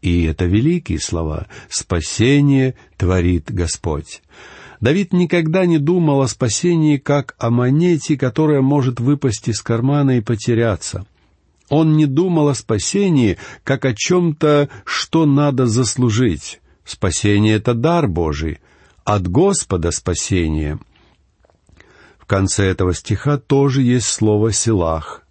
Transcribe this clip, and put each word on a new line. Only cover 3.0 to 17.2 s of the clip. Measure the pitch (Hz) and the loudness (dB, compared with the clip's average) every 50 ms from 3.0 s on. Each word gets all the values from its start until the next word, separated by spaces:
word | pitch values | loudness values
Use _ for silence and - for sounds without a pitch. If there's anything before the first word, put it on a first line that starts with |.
| 98 90 92 90 87 87 90 85 78 - | -2 0 2 2 2 2 0 0 -2 -4
Господь. | - 90 87 82 - - - 85 76 73 76 - - - _ _ - - - - - - - - - - | -6 -4 -4 -4 -6 -6 -6 -6 -6 -6 -8 -12 -18 -20 _ _ -20 -20 -20 -20 -20 -20 -20 -20 -12 -2
Давид | 104 117 151 190 202 - - | 0 0 2 0 0 0 0
никогда | 180 180 160 - 175 170 156 160 190 185 | 0 0 2 0 0 0 0 0 0 2
не | 175 165 | 2 2
думал | 156 143 147 180 185 170 151 143 139 | 2 2 2 2 2 2 2 2 2
о | 135 | 0
спасении | 123 - _ 135 120 107 - - 175 175 165 156 151 147 | 0 -2 _ -2 -2 -2 0 0 0 2 2 2 2 2
как | 135 _ - 143 143 135 - - | 0 _ 0 -2 -2 -2 -6 -10
о | _ - 117 | _ -2 0
монете, | 120 120 123 127 135 156 170 180 175 147 - - 156 | 0 2 2 2 2 2 2 2 2 0 0 -4 -2
которая | 127 - 127 113 - 156 156 151 139 | -2 -2 -4 0 0 0 2 2 2
может | 131 135 143 147 131 131 123 120 | 2 2 2 2 0 0 -2 -2
выпасть | 117 131 147 143 - 131 107 - - | 0 0 0 0 0 -2 -2 -2 -4
из | - 110 - | -6 -6 -6
кармана | - - 117 117 117 135 143 147 143 135 131 | -4 -4 -2 0 0 0 0 2 2 2 2
и | 123 | 0
потеряться. | 104 - 120 107 - - 120 113 117 113 98 85 - - - 95 95 _ _ _ _ _ _ _ _ _ _ _ _ _ | 0 -2 -4 -4 0 0 0 2 2 0 0 -2 -6 -10 -10 -12 -12 _ _ _ _ _ _ _ _ _ _ _ _ _
Он | 135 156 160 160 156 | 0 2 4 4 4
не | 156 156 | 4 2
думал | 143 131 143 180 190 175 160 147 147 | 2 2 0 0 2 2 2 2 2
о | 139 | 0
спасении | - - - 117 104 - - - 202 202 190 165 139 120 104 87 - - - - - _ | -2 -2 -4 -4 -2 -2 -2 -2 0 0 2 2 2 2 2 0 -2 -8 -20 -20 -16 _
как | - 139 135 - | -4 -4 -2 0
о | 135 117 | -4 -2
чем-то, | - - - 180 180 175 170 151 _ 160 151 147 147 143 143 - - - | -2 -2 0 0 2 2 0 -2 _ 2 2 4 2 2 0 -6 -16 -12
что | - - - - - - 160 165 | -8 -8 -8 -8 -2 0 2 2
надо | 147 139 143 147 147 135 123 127 | 4 4 4 2 2 2 0 0
заслужить. | 120 104 120 131 107 - - 127 120 104 113 127 113 82 69 - - - - _ _ _ _ _ | 0 2 0 0 -2 -2 -2 0 0 2 2 0 0 0 -4 -8 -16 -18 -18 _ _ _ _ _
Спасение — | - - - - 95 85 - | -18 -10 -4 -4 -4 -4 -2